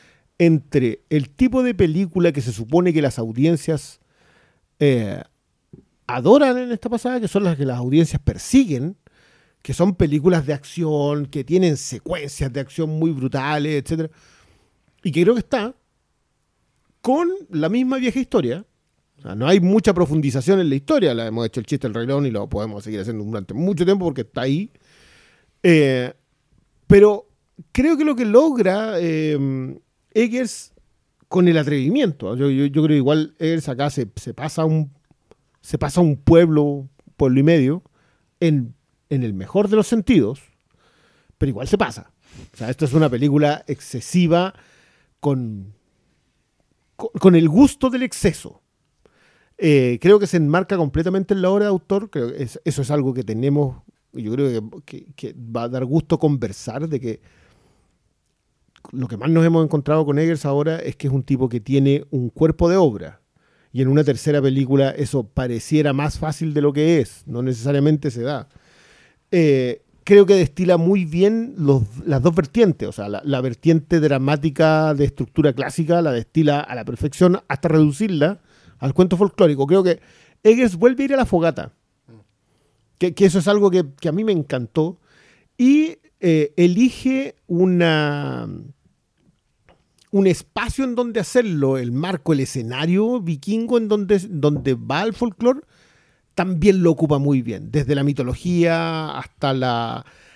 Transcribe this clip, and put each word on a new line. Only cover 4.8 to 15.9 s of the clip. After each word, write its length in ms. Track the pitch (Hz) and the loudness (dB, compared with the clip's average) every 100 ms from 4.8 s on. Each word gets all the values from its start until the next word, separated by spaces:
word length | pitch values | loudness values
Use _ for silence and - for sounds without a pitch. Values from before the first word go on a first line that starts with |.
| 143 123 104 92 - _ _ _ _ - _ _ - | 2 2 -2 -8 -12 _ _ _ _ -20 _ _ -8
adoran 500 | 123 131 277 277 247 | -2 4 6 4 0
en 160 | 247 | -4
esta 160 | 226 233 | -8 -6
pasada, 320 | 233 247 254 | -6 -4 -4
que 80 | 208 | -2
son 160 | 196 190 | -2 -2
las 100 | 147 | -2
que 80 | |
las 140 | 139 127 | -4 -4
audiencias 440 | 123 151 160 - | 0 2 2 0
persiguen, 760 | - - - 269 240 127 147 202 _ _ _ _ _ _ | -4 -6 0 2 2 -2 -6 -10 _ _ _ _ _ _
que 120 | - | -10
son 220 | 131 185 180 | -2 0 2
películas 500 | 165 147 160 175 139 | 0 2 2 2 0
de 60 | |
acción, 720 | 143 - 170 160 151 143 147 139 | -6 -8 -6 -2 0 0 -2 -4
que 180 | 147 135 | -8 -2
tienen 320 | 180 180 139 | 2 2 0
secuencias 760 | - 117 - 175 143 - 139 | -6 -12 -8 -8 -8 -8 -6
de 80 | 123 | -6
acción 300 | 139 - 156 | -10 -6 -6
muy 220 | 156 160 | -2 -2
brutales, 720 | 143 127 135 139 151 147 147 | -2 -4 -4 -4 -4 -2 -4
etcétera. 280 | 135 165 160 _ _ _ _ _ _ _ _ _ | -4 -6 -6 _ _ _ _ _ _ _ _ _
Y 80 | 180 | -6
que 80 | 147 | 0
creo 120 | 175 240 | 2 2
que 40 | |
está 340 | - 247 214 - _ | 0 -4 -4 -10 _